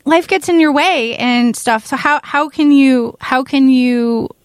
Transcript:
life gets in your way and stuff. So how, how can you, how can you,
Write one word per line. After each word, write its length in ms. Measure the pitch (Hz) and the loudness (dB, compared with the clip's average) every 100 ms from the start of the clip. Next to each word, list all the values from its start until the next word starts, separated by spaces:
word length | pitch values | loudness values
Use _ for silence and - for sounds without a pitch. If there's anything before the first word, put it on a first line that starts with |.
life 240 | - 330 339 | -2 -2 0
gets 200 | 381 - | -4 0
in 120 | 339 | 2
your 120 | 311 | 2
way 440 | 285 349 330 226 - | 2 0 -2 -4 -4
and 400 | 240 240 240 220 | -2 0 0 -2
stuff. 300 | - 220 - | -2 -4 -4
So 100 | 262 | -4
how, 240 | 302 294 | -2 -2
how 260 | - 285 302 | -2 -4 -4
can 220 | - 294 | 0 4
you, 460 | 285 269 254 233 - | 4 4 2 -2 -8
how 220 | - 262 | -6 -4
can 260 | 262 277 262 | -2 2 2
you, 600 | 254 247 240 233 226 - - | 4 2 0 -2 -2 -6 -12